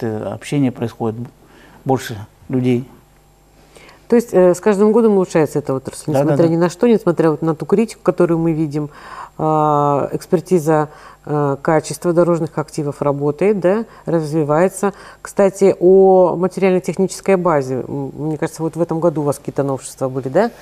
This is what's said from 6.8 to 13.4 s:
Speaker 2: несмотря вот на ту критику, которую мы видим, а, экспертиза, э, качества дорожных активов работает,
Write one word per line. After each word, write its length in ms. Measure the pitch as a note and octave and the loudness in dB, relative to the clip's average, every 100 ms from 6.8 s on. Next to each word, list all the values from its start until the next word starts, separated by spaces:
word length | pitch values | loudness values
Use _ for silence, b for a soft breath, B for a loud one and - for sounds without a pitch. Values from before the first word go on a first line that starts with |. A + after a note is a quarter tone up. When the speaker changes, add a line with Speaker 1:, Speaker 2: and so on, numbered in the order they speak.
| A#3+ | 2
Speaker 2:
несмотря 440 | G#3+ F3+ E3 D#3+ | 2 2 2 0
вот 120 | D3+ | 0
на 120 | D#3+ | -2
ту 120 | D#3 D3+ | -4 0
критику, 340 | A3 A3+ - | 0 0 -2
которую 360 | F3 - F3 E3 | -2 2 2 2
мы 140 | E3 | 0
видим, 360 | D#3 D#3 D3 D3 B B B B - | -2 -2 -4 -8 B B B B -6
а, 680 | D#3 D#3 D3+ D3 D3 C#3+ - | 0 2 2 2 2 0 -2
экспертиза, 760 | D#3 - F3+ - F#3 D3+ D#3 D3 B B B - | -6 -2 -4 0 0 2 0 0 B B B -6
э, 300 | D3 C#3+ C#3 | -2 -2 -2
качества 500 | - D#3 - D3+ F3 | 0 0 0 -4 -2
дорожных 440 | E3 F3 E3+ D#3 - | 2 2 0 -2 -6
активов 440 | D3 - D3 C#3 | -8 -6 -6 -4
работает, 580 | C#3+ C#3+ D3 C#3+ | -2 -2 -2 0